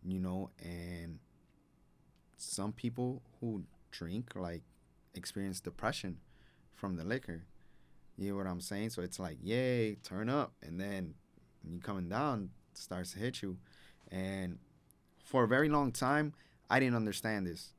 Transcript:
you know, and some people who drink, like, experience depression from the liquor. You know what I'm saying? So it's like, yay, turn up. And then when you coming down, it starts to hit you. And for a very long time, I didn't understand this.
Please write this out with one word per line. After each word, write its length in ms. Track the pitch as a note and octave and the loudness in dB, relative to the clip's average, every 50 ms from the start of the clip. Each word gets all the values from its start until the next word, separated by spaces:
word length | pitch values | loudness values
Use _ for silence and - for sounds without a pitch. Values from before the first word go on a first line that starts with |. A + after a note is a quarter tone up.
| - | -2
you 160 | F#2 F#2 F#2+ | -2 0 0
know, 300 | F#2 F2+ F2+ F#2+ G2 - - - | 0 0 0 -2 -4 -4 -8 -12
and 560 | E2+ E2+ F2 F2 E2+ F2 F2 E2+ E2 E2+ D#2+ - - _ - - _ _ _ _ _ _ _ _ _ _ _ _ _ - _ _ _ _ - | -10 -8 -8 -6 -6 -6 -6 -8 -8 -8 -10 -12 -14 _ -20 -20 _ _ _ _ _ _ _ _ _ _ _ _ _ -20 _ _ _ _ -16
some 360 | - - - - - G2 G#2 | -12 -8 -6 -4 -2 -2 -2
people 500 | G#2+ - - A#2+ A#2+ B2 B2 B2 C3 B2+ - - - - | -2 0 -2 -2 0 2 0 0 0 -4 -8 -14 -12 -6
who 240 | B2 A#2 A2 G2 F2+ - - - - - | -4 -2 -2 -2 -4 -6 -12 -20 -20 -16
drink, 420 | - - F2 E2 F2+ A2 B2+ A#2 - | -10 -8 -4 -4 -2 -4 -4 -4 -4
like, 260 | G2 F2+ F2 F2 E2 - - - - _ _ _ _ _ _ - | -4 -4 -2 -4 -6 -10 -14 -20 -20 _ _ _ _ _ _ -14
experience 460 | F#2 - - - G#2 G2 G2 F#2 F#2 | -10 -10 -6 -4 -2 -2 -2 -2 -4
depression 580 | - F2 - - - A2 A2+ - - F#2+ E2+ - - - - - - - _ - - - | -6 -8 -6 0 0 0 0 0 -4 -6 -6 -8 -12 -20 -20 -20 -20 -20 _ -20 -20 -20
from 240 | - - - G2 F#2 | -12 -6 -4 -2 -2
the 80 | E2+ D#2+ | -2 0
liquor. 420 | F#2 A#2 C3 - - E2+ E2 F2 - - - - - - - - - - - - - - | 0 0 -2 -2 -6 -8 -8 -10 -14 -20 -20 -20 -20 -20 -20 -20 -20 -20 -20 -20 -18 -6
You 140 | - F#2+ G2+ | -4 -2 0
know 60 | G2 | 0
what 100 | G2 G2 | 0 0
I'm 140 | F#2+ F2+ F2+ | 0 -2 -2
saying? 300 | F2+ - G#2 G2+ G#2+ A2+ | -4 -4 -2 -2 -2 -2
So 120 | A2+ - | -2 -2
it's 160 | F2 F2+ - - | -4 -4 -4 -4
like, 200 | F#2+ E2 D#2 B1+ | -4 -4 -4 -6
yay, 520 | - F#2+ A2+ B2 B2+ B2+ B2+ A#2+ A2+ A2 G#2 | -2 0 2 2 4 4 4 4 4 2 2
turn 320 | - - - F#2+ F#2+ G#2+ A#2 | -4 -8 -8 -4 -2 0 2
up. 240 | C3+ D3 B2+ - - _ | 2 2 2 0 -4 _
And 160 | - D2+ E2 F2+ | -12 -8 -4 -4
then 340 | F#2+ G2+ G2+ F#2+ F2+ D#2+ - - - _ _ - - - - - | -2 -2 -2 -2 -2 -4 -6 -12 -20 _ _ -20 -20 -20 -20 -16
when 100 | - D#2+ E2+ | -10 -8 -8
you 60 | F2 | -6
coming 280 | F2+ - G2+ F#2+ F2+ E2+ | -4 -4 -2 -2 -2 0
down, 420 | F#2+ A2+ C#3+ D3+ C3 A2 G2 F#2+ - - - _ | 0 0 2 2 0 0 -2 -6 -8 -14 -20 _
it 60 | - - | -16 -16
starts 340 | - - F2+ F#2 F2+ F2+ | -10 -6 -6 -4 -4 -6
to 60 | F2+ G2 | -6 -4
hit 240 | G#2+ B2 C3 - | -4 -2 -2 -2
you. 140 | - G2 F2+ F#2 - - - - - - - _ - - | -4 -4 -4 -6 -10 -18 -20 -20 -20 -20 -20 _ -16 -6
And 480 | F2+ F#2 F#2+ F#2+ G2 G2 F#2 F2+ F2 - - - - - _ _ - _ _ _ _ - - | -4 -2 -2 0 0 -2 -2 -4 -4 -6 -12 -20 -20 -20 _ _ -20 _ _ _ _ -20 -10
for 200 | - - C3 A#2+ | 2 4 6 6
a 40 | G#2+ | 8
very 200 | B2 C3 D3+ D3+ | 8 6 6 6
long 220 | D3 D3 C#3+ B2+ | 6 4 4 2
time, 420 | A2+ - C3 B2+ C#3+ D3 D3+ D3 D3+ - - - - - _ - | 2 2 2 4 6 4 4 2 -2 -8 -18 -20 -20 -20 _ 4
I 80 | - C3 | 6 6
didn't 160 | C3+ B2+ A#2+ | 8 8 6
understand 500 | A#2+ A2 G#2+ F#2+ - - A2 A2 G2+ F#2+ | 4 4 2 0 0 0 0 2 2 0
this. 260 | F2 E2 - - - - | 0 -2 -4 -10 -14 -18